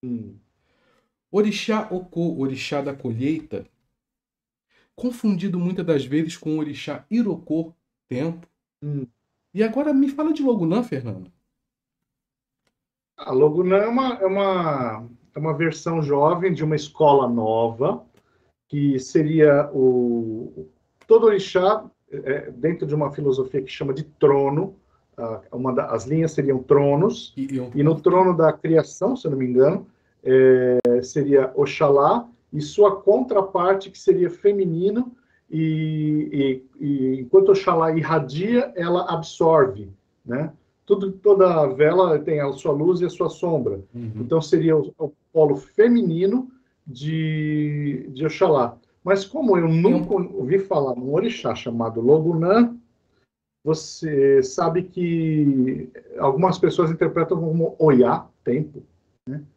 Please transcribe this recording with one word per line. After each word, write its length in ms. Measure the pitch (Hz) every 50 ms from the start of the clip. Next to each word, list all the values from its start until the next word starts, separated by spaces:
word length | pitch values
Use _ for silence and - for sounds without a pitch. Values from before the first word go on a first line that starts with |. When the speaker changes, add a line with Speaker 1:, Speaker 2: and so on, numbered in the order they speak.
| -
Speaker 1:
Hum. 320 | 127 120 113 104 98 98 101 _ _ _ _ _ _ _ _ _ _ _ _ _ _ _ _ _ _
Speaker 2:
Orixá 580 | - 196 214 214 202 - - - 214 220 - - -
Okô, 440 | 185 185 - - 165 170 170 143 131
orixá 400 | 135 135 131 127 - - - 143
da 140 | 139 143 139
colheita, 720 | 135 - 127 113 113 127 143 160 156 - - - 95 - _ _ _ _ _ _ _ _ _ _ _ _ _ _ _ _ _ _ _ _ _ _ _ _ _ _
confundido 640 | - - 247 240 - - 220 196 175 170 202 170 180
muitas 260 | 175 175 180 - 175
das 200 | 170 160 143 127
vezes 320 | 123 135 151 165 160 165
com 200 | - - 160 156
o 40 | 156
orixá 440 | 151 147 143 139 - - 143 139 - _
Irokô, 640 | 214 233 233 202 170 165 - - 151 160 165 165 - _ _ _ _ _ _ _
tempo. 380 | 127 123 143 165 170 170 - _ _ _ _ _ _ _ -
Speaker 1:
Hum. 240 | 147 147 143 131 123 _ _ _ _ _ _ _ _ _
Speaker 2:
E 100 | 180 214
agora 300 | 220 220 254 294 302 294
me 160 | 269 277 277
fala 240 | 277 - 302 311 311
de 100 | 311 285
Logunã, 400 | 269 240 208 170 160 170 220 247
Fernando. 480 | 240 - 131 120 117 98 92 92 - _ _ _ _ _ _ _ _ _ _ _ _ _ _ _ _ _ _ _ _ _ _ _ _ _ _ _ _ _ _ _ _ _ _ _ _ _
Speaker 1:
A 160 | _ - - 135
Logunã 440 | 131 147 151 151 170 185 180 185 196
é 100 | 208 226
uma, 260 | 233 254 262 254 240
é 120 | - 240
uma, 800 | 233 196 196 196 196 190 180 170 160 147 135 127 117 110 113 117 120 120 _ _ _ _
é 40 | 151
uma 160 | 147 160 151
versão 440 | 143 160 160 156 - - 170 165 165
jovem 520 | 151 139 143 139 143 156 175 170 175 190 165
de 100 | 139 156
uma 120 | 151 156
escola 520 | 147 - - _ - 160 147 143 139 131 120
nova, 760 | 120 117 110 110 110 113 117 113 110 107 131 165 214 240 - _ _ _ _ _ _ _ _ _ _ _ _ _
que 300 | - 147 143 143 135 127
seria 680 | 127 - - 170 151 151 160 160 151 151 143 143 147 143 -
o, 960 | 143 131 131 127 123 123 120 120 117 113 110 110 110 123 - - - - - _ _ _ _ _ _ _
todo 200 | _ 220 233 226
orixá, 580 | 226 208 190 185 - - 185 180 190 214 220 214 - _ _ _ _
é, 400 | - 143 143 131 135 143 - - -
dentro 340 | 120 123 160 170 - -
de 80 | 151 147
uma 160 | 151 147 139 147
filosofia 480 | - 151 139 131 131 131 131 - 143
que 100 | 131 -
chama 220 | - - 143 139 135
de 120 | 147 156
trono, 720 | - _ _ - 147 139 139 139 139 143 151 185 196 - _ _ _ _ _ _ _ _
ah, 240 | - 117 113 110 110 - _ -
uma 220 | 123 127 131 123
da, 120 | 127 139
as 180 | - - 113 -
linhas 260 | 127 147 160 160 160 160
seriam 300 | - 143 135 135 131 131
tronos, 720 | - 147 143 143 143 139 143 175 226 240 - - - _
Speaker 2:
E 200 | - 135 135 135
eu 140 | 131 123 123 117
Speaker 1:
e 80 | 143 147
no 180 | 151 160 151
trono 340 | - 185 170 185 185 185 180
da 160 | 160 160 156 151
criação, 640 | - _ 160 160 160 143 - - - 185 208 262
se 100 | - -
eu 60 | 156 143
não 60 | 135
me 80 | 131
engano, 400 | 127 123 123 131 143 180 185 - _ _ _ _ _ _ _ _
é, 800 | 131 131 131 131 131 127 127 127 127 123 123 - 123 120 123 123
seria 500 | - - 151 143 143 139 135 131 131 -
Oxalá, 720 | - 143 139 - - 160 143 143 139 139 156 190 240 - - _ _ _ _ -
e 80 | 151 147
sua 340 | - - - 208 202 196 - -
contraparte, 880 | 196 208 247 254 - 220 202 196 - - 185 175 185 196 190 - -
que 80 | - -
seria 320 | - - 180 170 175 170
feminino, 840 | - - _ 202 202 202 190 175 160 165 180 202 220 233 254 254 - _ _ _ _ _ _ _
e, 1120 | - 160 160 160 156 156 156 156 156 156 151 151 151 151 151 - - 147 139 135 131 131 - - _ -
e, 40 | 139
e 340 | 143 143 139 127 131 131 131
enquanto 300 | 127 123 - 190 196 190
Oxalá 400 | 196 190 - - 175 165 160 160 160
irradia, 760 | 165 147 - 160 156 147 - 143 156 185 214 240 247 269 - -
ela 280 | 180 170 175 175 180 180 - 175
absorve, 800 | 156 160 - - - 170 160 160 160 139 127 98 104 104 95 - _ _ _ _ _ _
né? 280 | - 117 135 156 160 - _ _ _ _ _ _
Tudo, 260 | _ 202 202 190 196 190
toda 540 | 190 _ 208 202 190 190 180 170 160 151
vela 520 | 135 127 131 151 151 160 185 185 175 160 147
tem 220 | 151 170 160 147
a 100 | 143 139 135
sua 200 | 139 - 165 143
luz 300 | 143 151 175 185 170 175
e 20 |
a 60 | 170
sua 180 | - - 180 160
sombra. 540 | - - - 175 165 151 123 110 101 95 95 _ _
Speaker 2:
Uhum. 180 | 120 120 113 113 113
Speaker 1:
Então 200 | 120 117 160 160
seria 340 | 156 151 - 165 151 165 156
o, 200 | 156 143 151 - _
o 140 | 160 147 - _ _ _
polo 240 | _ 165 156 147 143
feminino 920 | 147 - _ _ - 214 240 240 240 202 175 160 165 180 196 220 254 262 - - _ _ _ _ _ _
de, 1200 | - 127 120 139 151 160 160 160 156 156 156 151 151 151 151 151 147 147 147 147 143 139 - - - 131
de 100 | 127 156
Oxalá. 540 | 156 147 - 190 175 156 139 123 117 - - _ _ _ _ _
Mas 200 | 180 196 196 196
como 300 | - - 302 294 240 196 175
eu 100 | 165 160
nunca 480 | 160 165 170 208 - - - - 208
Speaker 2:
Tempo. 200 | 190 175 - - -
Speaker 1:
ouvi 200 | 127 123 165 196
falar 360 | 190 - 202 156 139 135 123
num 180 | 120 127 131 143
orixá 420 | 165 208 233 233 - - 131 110
chamado 460 | - - 123 117 117 113 113 110 117
Logunã, 760 | 117 123 147 160 156 170 170 160 165 175 196 226 240 233 - - _ _ _ _ _ _ _ _ _ _ _ _ _ _ _ _ _
você 800 | 143 160 156 - - - - - 156 151 139 135 139 139 135 131
sabe 400 | - - - 175 165 160 185 180
que 1080 | 180 - 180 180 170 170 165 160 160 156 151 151 143 139 135 127 127 135 - - - _ - - - - -
algumas 400 | - 139 135 147 175 185 - -
pessoas 320 | - 165 - - 175 160
interpretam 480 | 170 165 180 160 - 170 160 160 190 165
como 380 | 165 160 156 170 160 - - -
Oiá, 480 | 156 156 139 120 120 117 143 170 - - _ _ _
tempo, 400 | - 123 139 156 - - - - _ _ _ _ _ _ _ _ -
né? 140 | 135 147 147 147 _